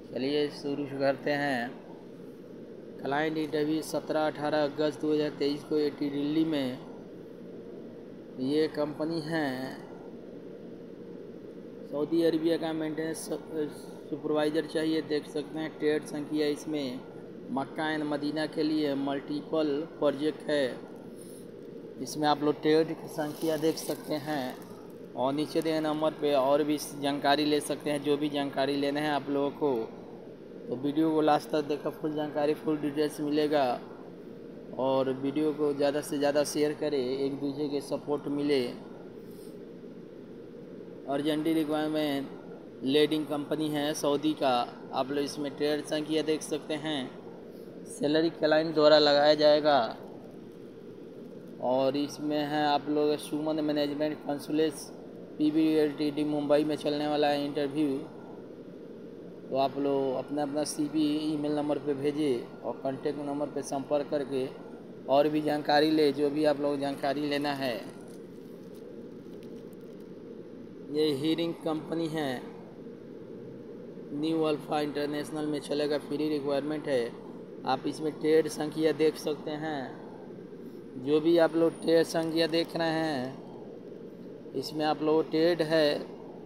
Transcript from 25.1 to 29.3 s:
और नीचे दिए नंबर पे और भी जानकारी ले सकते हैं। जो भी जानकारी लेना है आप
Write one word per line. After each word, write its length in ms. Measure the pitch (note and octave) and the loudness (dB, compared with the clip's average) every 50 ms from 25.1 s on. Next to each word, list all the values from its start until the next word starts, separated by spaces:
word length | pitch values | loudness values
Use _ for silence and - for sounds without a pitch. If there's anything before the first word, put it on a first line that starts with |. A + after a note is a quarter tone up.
| - | -4
और 180 | B2+ B2 C3+ C#3 | 0 0 2 2
नीचे 300 | D3 D3+ D3 - E3 D#3 | 0 0 0 0 0 2
दिए 180 | D#3+ D#3+ D#3+ D#3 | 2 2 2 2
नंबर 380 | D#3 D3+ D3+ D#3 D#3 D#3 - | 0 0 2 2 0 0 2
पे 140 | D3+ D3 C#3+ | 2 4 6
और 280 | C#3 B2+ C3+ C#3+ D3 D#3 | 6 6 6 6 6 6
भी 140 | D3 D3+ C#3+ - - - C#3+ C#3 | 4 2 0 -2 -6 -6 -2 -2
जानकारी 420 | C#3+ C#3+ C#3+ - C#3+ C#3+ D3 D3+ | 0 0 2 4 4 6 6 6
ले 140 | D3 D3 D3 D3 | 4 4 2 2
सकते 280 | - D3 C3+ - D3+ | 0 -4 -2 -2 -2
हैं। 120 | D3 D3 C#3 | -2 0 2
जो 140 | D3 D3 | 2 2
भी 120 | C#3+ D3+ D3+ | 4 2 0
जानकारी 460 | C#3+ C#3+ C#3+ C#3+ C3+ C#3 C3+ C3+ C#3+ C#3+ | 0 0 -2 0 0 0 2 2 2 2
लेना 220 | C#3+ C#3+ C#3 C#3+ | 2 0 0 0
है 100 | D3+ D3+ D3 | 0 2 0
आप 180 | C#3+ C3+ D3 | 0 0 0